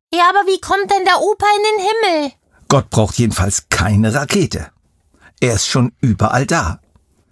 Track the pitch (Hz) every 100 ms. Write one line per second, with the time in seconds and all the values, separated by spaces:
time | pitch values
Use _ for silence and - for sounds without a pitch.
0 | _ 330 349 381 381 381 - 392 403 392
1 | 370 359 349 415 415 415 427 427 370 440
2 | 415 320 285 - _ _ - 139 - -
3 | 101 - 117 - 95 - - - 95 104
4 | 110 127 139 202 151 - 80 _ _ _
5 | _ _ - _ 127 107 - 135 120 -
6 | 127 104 107 123 139 170 92 - _ _
7 | _ _ _